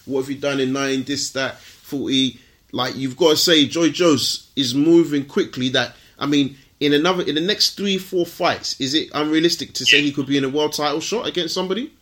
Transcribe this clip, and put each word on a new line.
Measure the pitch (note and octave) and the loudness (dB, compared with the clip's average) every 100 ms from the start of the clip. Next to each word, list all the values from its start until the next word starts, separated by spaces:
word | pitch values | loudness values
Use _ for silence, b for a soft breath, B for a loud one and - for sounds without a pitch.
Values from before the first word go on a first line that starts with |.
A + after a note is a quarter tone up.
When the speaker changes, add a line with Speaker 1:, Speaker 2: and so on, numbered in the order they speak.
| - | -6
Speaker 1:
what | C3+ | -4
have | C3+ | -4
you | C#3 | -4
done | C#3+ C#3 | -2 0
in | C3 | 0
nine, | C3+ C#3 C3+ | 0 -2 -2
this, | C3 C#3 - | -2 -4 -4
that, | C3 C3 - | -4 -6 -8
forty," | - - - C#3+ G#2+ C3 C3 b b b _ | -18 -20 -10 -6 -2 0 0 b b b _
like, | - B2+ B2 | -6 -4 -4
you've | C3+ B2+ | -8 2
gotta | E3 D3+ | 4 4
say, | - D#3+ C3+ | 4 4 4
Joy | E3 E3 | 2 0
Joyce | C#3+ F3 C3+ - - - - | 4 4 4 0 -6 -8 -6
is | C3 | -2
moving | C3+ D#3 E3+ D#3 D3 C3+ | 2 6 6 6 0 -2
quickly | - - - B2+ | -2 -2 -2 -2
that, | C3 A#2+ b b b | 0 -2 b b b
I | |
mean, | C#3 D3 C3+ C#3 B _ | 0 2 0 -4 B _
in | D3 | 2
another, | C#3+ E3+ F3+ | 2 2 0
in | C3+ | -2
the | D3 | -2
next | F3 G#3 - - | -2 0 -2 -2
three, | G3+ F#3+ | -2 -2
four | F#3 F#3 | -2 -2
fights, | E3+ - E3+ A2 - - | -4 -2 -2 -2 -6 -6
is | C3 | -2
it | D3+ - | -2 -2
unrealistic | C#3+ D3+ D#3 E3 - B2+ | -4 0 2 2 0 -6
to | - | -4
say | B2+ - | 4 4
Speaker 2:
Yeah. | |
Speaker 1:
he | D3 | 4
could | C#3+ C3 | -2 -2
be | C#3 | -2
in | |
a | C3+ | 0
world | C#3+ D3+ | -2 -2
title | D3 D3 D3+ | -2 -4 -4
shot | D#3+ A3 G3 | -4 -6 -4
against | E3 D#3+ | -4 -4
somebody? | F#3 F#3 G3 C#4+ - | -4 -4 -4 -6 -14